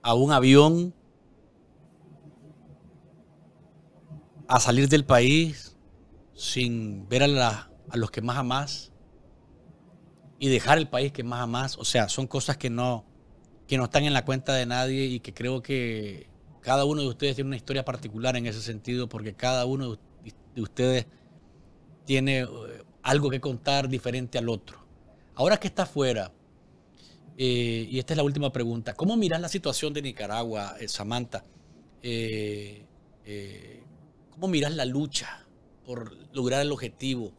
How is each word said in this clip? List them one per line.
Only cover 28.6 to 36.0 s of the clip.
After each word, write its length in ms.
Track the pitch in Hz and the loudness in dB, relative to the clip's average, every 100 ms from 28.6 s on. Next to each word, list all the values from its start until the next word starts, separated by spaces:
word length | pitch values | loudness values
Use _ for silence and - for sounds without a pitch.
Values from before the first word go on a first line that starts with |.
| 117 117 117 | -4 -4 -8
¿cómo 240 | - 175 233 | -2 0 0
miras 240 | 196 165 | 0 -2
la 80 | 170 | -4
situación 460 | 196 151 127 151 | -6 -4 -4 -4
de 80 | 147 | -6
Nicaragua, 760 | 139 110 104 110 117 107 101 - | -8 -8 -6 -4 -4 -6 -8 -10
eh, 80 | 110 | -10
Samantha? 560 | - 104 120 120 95 - - - - - - | -8 -4 -4 -6 -10 -14 -20 -20 -20 -20 -14
Eh, 840 | 123 117 113 107 107 104 101 104 104 - _ - | -8 -6 -4 -6 -6 -8 -12 -18 -20 -20 _ -20
eh, 580 | 104 104 101 95 - - - - - _ _ | -16 -14 -14 -18 -20 -20 -20 -20 -20 _ _
¿cómo 180 | - 190 | -8 -2
miras 260 | 160 147 | 0 0
la 100 | 156 | -2
lucha 600 | 127 135 147 - - - - _ _ - | -2 -2 -2 -6 -8 -16 -20 _ _ -20
por 320 | - 123 | -14 -12